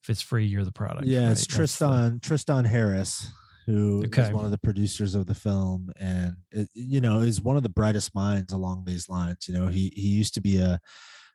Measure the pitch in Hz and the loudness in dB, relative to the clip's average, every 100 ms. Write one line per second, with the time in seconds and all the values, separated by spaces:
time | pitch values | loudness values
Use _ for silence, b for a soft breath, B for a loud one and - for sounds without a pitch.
0 | - 107 - 120 107 101 95 - 104 - | -6 -6 -2 0 0 0 -2 -4 -6 -2
1 | 131 127 120 107 - - 156 - 147 127 | 0 2 4 2 0 0 0 2 2 4
2 | 117 120 - 151 - 139 120 117 107 95 | 2 0 -2 -2 0 2 2 4 2 2
3 | 98 - - B B B - 104 104 101 | -2 -6 -12 B B B -2 2 2 2
4 | 113 127 110 107 107 104 113 98 104 - | 2 2 2 0 -2 -2 0 0 0 -2
5 | 101 101 90 101 110 98 95 92 92 - | -2 -2 -2 -4 -2 0 0 -2 -6 -8
6 | 95 90 90 90 - 107 104 117 127 139 | -4 -2 -2 -6 -8 -6 -6 -8 -2 0
7 | 120 110 117 101 110 143 117 87 107 104 | 2 4 2 2 0 0 0 2 2 2
8 | - 98 98 101 92 95 92 92 92 90 | -2 -2 0 0 -2 -4 -4 -6 -6 -8
9 | - 90 87 87 - 90 90 92 95 101 | -6 -4 -4 -4 -4 -2 0 0 -2 -2
10 | 101 101 104 - 98 95 92 87 B B | 0 2 0 0 2 2 4 0 B B
11 | B B B | B B B